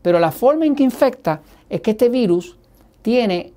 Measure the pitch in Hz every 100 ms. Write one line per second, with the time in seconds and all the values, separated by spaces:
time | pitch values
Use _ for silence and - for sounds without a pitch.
0 | 175 175 165 - 254 311 311 285 262 -
1 | 269 247 - 151 - - _ 170 - 214
2 | 240 254 214 175 175 - _ _ _ _
3 | 214 247 214 175 -